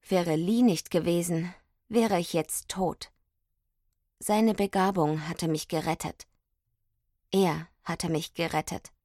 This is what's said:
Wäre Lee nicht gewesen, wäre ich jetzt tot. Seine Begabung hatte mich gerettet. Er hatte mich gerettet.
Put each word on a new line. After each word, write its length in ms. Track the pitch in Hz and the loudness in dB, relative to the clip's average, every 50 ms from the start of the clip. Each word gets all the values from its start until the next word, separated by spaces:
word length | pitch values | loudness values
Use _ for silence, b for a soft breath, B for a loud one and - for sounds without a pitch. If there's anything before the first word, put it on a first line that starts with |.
| _ - | _ 0
Wäre 280 | 190 180 175 170 156 | 0 0 2 2 0
Lee 260 | 156 170 180 226 233 | 0 2 2 2 4
nicht 280 | 254 233 175 156 - - | 4 4 4 2 -2 -2
gewesen, 640 | - 170 151 170 170 170 165 170 156 165 170 180 180 _ _ _ _ _ _ _ | -2 0 2 2 0 0 0 0 -2 -2 -4 -6 -10 _ _ _ _ _ _ _
wäre 300 | 214 233 226 220 202 175 | 0 2 2 2 2 0
ich 140 | 175 - | -2 0
jetzt 360 | - - - - - - - - | -2 -2 -2 -2 -8 -10 -10 -8
tot. 440 | - 190 185 160 - _ - - _ _ _ _ _ _ _ _ _ _ _ _ _ _ _ _ _ _ _ _ _ _ | -4 -4 -2 -4 -4 _ -14 -18 _ _ _ _ _ _ _ _ _ _ _ _ _ _ _ _ _ _ _ _ _ _
Seine 360 | - - 208 214 226 220 214 | -2 0 2 4 4 2 4
Begabung 760 | - 202 196 - 196 185 190 196 185 151 151 156 156 151 160 | 2 0 0 2 2 2 2 2 2 2 2 0 -2 -4 -6
hatte 180 | 160 - 175 | -6 -4 -2
mich 220 | 160 156 156 - - | -2 -2 -2 -4 -4
gerettet. 580 | - 160 - 160 165 - - 165 - _ - _ _ _ _ _ _ _ _ _ _ _ _ _ _ _ _ _ _ _ _ _ | -6 -4 -2 -4 -4 -4 -6 -10 -10 _ -20 _ _ _ _ _ _ _ _ _ _ _ _ _ _ _ _ _ _ _ _ _
Er 380 | - 190 196 170 147 160 160 _ _ _ _ | 2 4 4 4 2 -2 -8 _ _ _ _
hatte 240 | - 170 - - 170 | -8 -6 -4 -2 -2
mich 260 | 160 151 165 - _ | -2 -2 -4 -6 _
gerettet. 580 | - 170 160 - 156 - - - 196 - - _ _ | -4 -4 0 0 -2 -2 -4 -10 -10 -12 -16 _ _